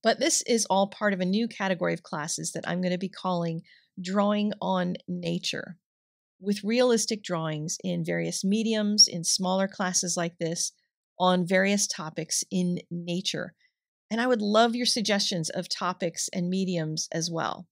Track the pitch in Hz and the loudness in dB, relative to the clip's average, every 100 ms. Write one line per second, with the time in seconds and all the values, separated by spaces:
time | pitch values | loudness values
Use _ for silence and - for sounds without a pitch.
0 | - - 285 - - 233 220 190 196 - | 2 2 2 0 2 0 4 2 2 0
1 | 208 190 185 196 233 - 190 180 175 170 | 0 2 2 2 0 -2 -2 0 0 -2
2 | - 165 160 - 165 - - 175 180 180 | -6 -8 -6 -6 -6 -6 -4 -2 0 -2
3 | 180 - 190 175 165 165 - - _ - | -4 -6 -2 0 -2 -4 -10 -20 _ -12
4 | 180 202 202 208 208 - - 185 180 185 | -2 2 2 2 0 -2 -2 0 0 -4
5 | - 180 170 175 - - - 170 _ _ | -6 -6 -2 -2 -4 -6 -8 -14 _ _
6 | _ _ _ _ 190 208 196 240 254 226 | _ _ _ _ -4 -2 0 4 4 4
7 | - 208 - 175 160 151 151 - 190 175 | 2 -4 -4 -2 -2 -4 -6 -4 -4 -2
8 | 165 170 165 175 190 208 226 220 208 208 | 0 -2 -2 -2 0 2 2 0 2 6
9 | - 175 165 - 185 190 190 - 185 175 | 6 6 -2 0 2 2 0 -2 -2 -2
10 | 180 175 170 170 165 170 - _ _ _ | -2 -2 -4 -4 -6 -4 -6 _ _ _
11 | _ _ 180 185 175 185 196 202 - - | _ _ 2 4 2 2 4 2 0 -4
12 | 156 156 160 - - 185 180 175 - 170 | -8 -8 -4 -4 -2 -2 0 -2 -4 -10
13 | 170 175 196 - 165 _ _ _ _ _ | -4 -4 -2 -4 -8 _ _ _ _ _
14 | _ 220 247 247 208 214 233 240 240 - | _ -2 2 2 4 6 6 4 0 0
15 | 202 202 - 180 156 - 175 - 180 185 | 2 2 2 -2 -2 -4 -6 -4 -4 -2
16 | 185 - - 185 175 190 185 175 156 156 | -4 -4 -6 -2 -2 0 0 0 -2 -4
17 | - 165 165 165 120 - 180 | -4 -4 -4 -2 -4 -4 -12